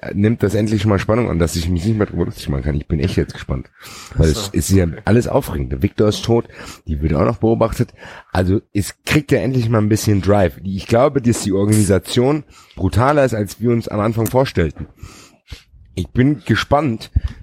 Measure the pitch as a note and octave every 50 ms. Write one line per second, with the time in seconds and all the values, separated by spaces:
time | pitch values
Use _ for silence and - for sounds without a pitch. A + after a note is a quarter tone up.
0 | - - - - G2+ G#2+ A#2 - - G2 G2 G#2 A2 G#2+ A2 G#2 F#2+ G#2+ G2+ F#2
1 | - - G#2+ A#2+ A#2+ F#2 E2 E2+ E2 D#2+ - F2 E2 E2+ F2+ E2+ E2 G#2+ A2+ G#2
2 | G#2 - - - F2 - - - - - C#2+ C#2 B1+ D2 C#2 D2 - - - D2
3 | C2+ F#2+ - G2 D#2+ - - - - - D2 C2 - - _ _ - - - -
4 | - - - - E2+ D#2+ D2 - G2 G2 - F2 D#2+ - G2 F#2+ F2+ E2+ D2+ -
5 | - - G#2 B2 A#2 A#2 - C3+ C#3+ - F2 D2+ C2+ B1+ C2+ C2 D#2 G2+ - -
6 | G#2+ G#2 G2+ - - A2+ A#2 A#2 A2+ - - - - - - - _ - D#2 C#2
7 | D2 D2+ D#2 C#2+ F#2+ A#2+ A#2+ - - A2+ A2+ A2+ A2+ A2+ - - A#2+ - - -
8 | - - - - - _ - G2 F#2+ F2+ F#2+ A2+ - _ - G2+ F#2+ - - _
9 | _ - - D3+ D3 - D3 A#2 - A#2+ C3 C3 A#2 A2+ A#2+ A2 G#2+ G#2 A2 G#2
10 | - - G#2 G2 F2 F#2+ G2+ G#2 F#2+ E2 - - D#2+ G2 F#2+ G2 - - A2+ A2+
11 | C3 D#3 C3+ C#3 A2 A#2+ A2+ - - G#2 F#2+ G2 G2+ G#2 G#2+ G#2+ G#2 F2 G2 F2+
12 | - - - B2 B2 C3+ D3+ D#3 - - - - - _ _ - F2+ F#2+ - G#2
13 | B2 C3+ D3+ D3 C3+ B2+ A2+ G#2+ G#2+ F#2+ - - G#2+ A#2+ A#2+ A#2 A2 - - G#2+
14 | G#2 A#2 A2 A2+ A2 G#2 - B2+ C#3 C3+ - A2 E2+ D2+ - - E2 - - _
15 | - - - - - - _ _ _ _ - - - _ _ - - - _ -
16 | F2 - - A#2+ B2 C#3 D3+ C#3+ - - A2+ - - - C#3 C#3+ D#3 C#3 A2 A2
17 | - - - - - - - -